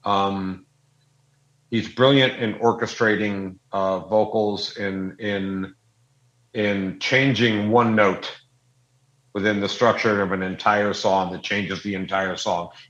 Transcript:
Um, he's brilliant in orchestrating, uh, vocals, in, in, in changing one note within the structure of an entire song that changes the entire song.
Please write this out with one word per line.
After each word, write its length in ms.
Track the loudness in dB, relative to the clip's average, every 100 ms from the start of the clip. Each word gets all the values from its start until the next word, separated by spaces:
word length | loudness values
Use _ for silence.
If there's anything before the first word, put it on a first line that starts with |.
Um, 600 | 0 0 0 -2 -6 -8 _ _ _ _ _ _ _ _ _ _ _
he's 180 | -4 -4
brilliant 520 | 2 4 6 4 0
in 140 | -4
orchestrating, 1000 | 2 0 2 -4 0 2 2 0 -4 -8 -12 _
uh, 280 | -2 0 -2
vocals, 760 | 0 0 2 0 -2 -2 -8 -6
in, 400 | -6 -6 -8 -8
in, 560 | -6 -4 -4 -6 -8 _ _ _ _ _ _ _ _
in 460 | -2 0 0 -4 -6
changing 720 | 0 2 2 2 2 2 2
one 260 | 4 4
note 360 | 4 4 2 -8 -14 _ _ _ _ _ _ _ _ _
within 260 | -2 0 0
the 100 | -2
structure 520 | 2 2 4 2 2
of 100 | 0
an 100 | -2
entire 520 | -4 -2 2 2 0
song 380 | 0 2 2 0
that 100 | -6
changes 400 | -4 -4 -2 -6
the 100 | -6
entire 440 | -6 -4 -2 -2 -4
song. 320 | -2 -2 -4 -14